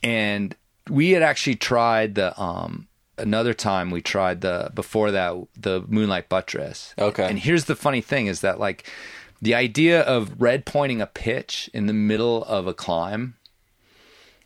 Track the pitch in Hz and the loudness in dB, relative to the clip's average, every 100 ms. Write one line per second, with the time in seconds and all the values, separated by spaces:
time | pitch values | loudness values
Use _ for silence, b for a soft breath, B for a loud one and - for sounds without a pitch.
0 | 120 113 107 101 98 - _ _ - 143 | 0 0 0 0 -4 -8 _ _ -2 2
1 | 170 185 156 135 - 117 - 123 117 113 | 4 6 4 2 -2 -2 0 2 4 2
2 | 110 101 92 - 92 87 50 - - _ | 2 0 -2 -2 -6 -6 -8 -10 -16 _
3 | _ - 110 107 120 110 107 95 90 87 | _ -6 -2 0 0 0 0 0 -2 -4
4 | - 98 92 90 95 87 - - - 110 | -2 0 0 0 -2 -2 -4 -8 -4 0
5 | 104 98 87 90 - - 104 92 95 107 | 2 2 0 -4 -10 -8 -2 -2 0 0
6 | 107 92 - 92 - - 76 - - - | 2 0 0 -2 -2 -8 -8 -12 -10 -2
7 | 104 - 185 196 147 170 143 143 147 131 | -2 0 -2 0 2 0 0 -2 0 -2
8 | - 143 104 90 98 90 101 - B B | -2 -2 -2 -2 -2 0 -2 -4 B B
9 | B B B B 107 117 127 110 165 170 | B B B B 2 2 2 4 6 6
10 | 127 127 101 117 120 135 - 143 139 117 | 4 2 0 2 2 2 0 0 0 -2
11 | 101 - 113 123 - - - 113 104 107 | -4 -4 -4 -4 -4 -10 -8 -4 0 2
12 | 107 107 120 113 - 104 92 87 - 82 | 2 2 2 0 0 -2 -2 -6 -2 0
13 | 87 107 127 117 _ _ _ _ b b | 0 -4 -8 -12 _ _ _ _ b b
14 | b b b b | b b b b